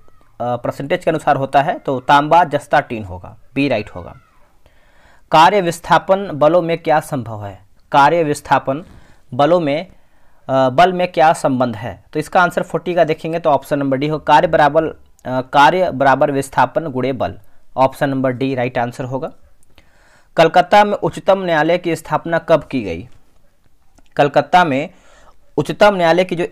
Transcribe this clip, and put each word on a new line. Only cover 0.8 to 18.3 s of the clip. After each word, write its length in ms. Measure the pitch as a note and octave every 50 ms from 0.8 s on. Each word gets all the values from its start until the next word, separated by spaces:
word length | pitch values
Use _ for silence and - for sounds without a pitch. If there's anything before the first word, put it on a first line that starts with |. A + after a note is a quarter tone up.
| C#3+ C#3+ F#3 F3 -
के 60 | F3
अनुसार 260 | D#3+ D3 - D#3 C#3+
होता 260 | C3+ C3+ C3 - C#3+
है, 160 | C#3 F3 F#3+ D4+
तो 220 | - D3+ C3+ B2+
तांबा 440 | - - C#3+ C#3+ D3 D3+ D#3+ E3+ F3+
जस्ता 360 | D3 C#3+ C#3+ - - D#3+ D3
टिन 240 | C3+ - B2 A2 G#2+
होगा, 320 | F2+ F2+ F2+ F#2 E2+ - - - - -
बी 140 | C3+ C#3+ C#3
राइट 220 | B2 G#2 G#2 -
होगा। 260 | - F2+ E2+ - - - _ _ _ _ _ _ _ _ _ _ _ _ _ _ _ _ _ _ _ _ _ _
कार्य 300 | E3 D#3 E3 F#3 G#3 G3+
विस्थापन 720 | F3+ E3+ E3 - - - E3+ D#3 - - F#3+ G3 G3+ F#3 D#3
बलों 280 | C3+ D3 D3+ E3+ F3+
में 160 | E3+ E3 E3 E3
क्या 220 | - D#3+ D3+ D3+
संभव 440 | D3 - D3+ C3 A2 A#2 A2 G#2 G#2
है? 160 | G2+ F#2+ - _ _ _ _ _ _
कार्य 300 | - C#3+ C#3 D3 E3 F3
विस्थापन 640 | D#3+ D3 C#3+ - - - C#3+ C3 - C3+ C3+ D#3 F#3+ - - - - - _ - _ _ C3
बलों 260 | B2 C#3+ D3+ F3 F3+
में, 260 | E3 C#3 C#3 D#3+ F3 - - - _ _ _ _ - _ - _ _ -
अ, 200 | C3 C3+ C3 C3
बल 240 | B2+ D3+ F3 F#3+
में 200 | F#3 F3+ F3+ F3+
क्या 200 | - E3+ D#3 D#3+
संबंध 440 | E3+ - - D3+ C3 B2 B2+ B2 A2
है? 280 | G#2 A#2+ A2 F#2 - _ _
तो 60 | - D#3
इसका 240 | D3+ - - F#3+
आंसर 200 | F3 F3 - F#3+
फोर्टी 320 | F3+ - - E3 - F3+ E3+
का 100 | F3 D#3+
देखेंगे 340 | D3+ D#3+ - - D#3+ E3 E3+
तो 120 | E3+ D#3+
ऑप्शन 280 | C#3 C3 - - D3+ C#3+
नंबर 180 | C#3+ C3+ C3
डी 120 | C3 C#3+ D3+
हो, 100 | D#3 D3
कार्य 280 | - - D3+ D#3 F3
बराबर, 380 | F3 D#3+ D#3+ D3 C#3+ C#3+ D#3+ D#3+
अ, 120 | D3 - - - _ _ _ -
कार्य 640 | - B2+ C3 B2+ - - C#3+ C#3+ D#3 E3+ F#3 F#3 D#3+
बराबर 400 | C3 C3 C#3 C3+ C3 C3+ D3+ D#3
विस्थापन 560 | C#3 C#3 C3+ - - D3 B2+ - - D#3 E3
गुणे 260 | D#3+ B2 B2+ B2 C3
बल, 220 | C3+ - G2 - F#2 - - - - - - - -
ऑप्शन 340 | B2+ C3 C3 - - D3+ C#3
नंबर 200 | C3+ C3 C3 C3